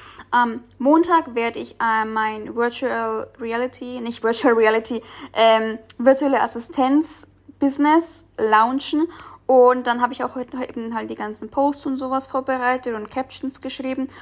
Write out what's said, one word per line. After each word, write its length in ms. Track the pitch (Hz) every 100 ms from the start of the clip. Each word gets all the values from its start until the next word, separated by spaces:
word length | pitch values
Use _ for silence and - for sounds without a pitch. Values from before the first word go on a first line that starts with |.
| - - -
Am 320 | 240 240 226 - -
Montag 580 | 254 320 339 330 311 233
werd 200 | 233 233
ich, 200 | 240 -
äh, 240 | 233 220
mein 520 | 220 220 220 214 214 226
Virtual 720 | 240 240 254 226 226 220 - -
Reality, 600 | 233 233 247 - 247 247
nicht 240 | 233 233
Virtual 300 | 220 226 262
Reality, 500 | 226 220 220 226 233 - - 277
ähm, 440 | - 226 220 220 220 - -
virtuelle 440 | 247 269 285 254
Assistenz 840 | 226 240 233 - 262 285 320 - - _ _ -
Business 640 | 277 269 294 320 330 - - -
launchen. 720 | 220 214 233 262 - 302 339 - - - -
Und 400 | 262 247 254 247
dann 160 | 240
hab 80 | 240
ich 140 | 262
auch 100 | 247
heute 240 | 262 247 262 254
eben 260 | - 226
halt 140 | 226 220
die 60 |
ganzen 360 | 220 214 214 220
Posts 360 | - 285 285 294
und 100 | 262
sowas 300 | 262 269 269
vorbereitet 680 | 262 262 262 247 254 254
und 140 | 220 208
Captions 500 | 262 262 - 262 -
geschrieben. 500 | 269 - 262 262 262 -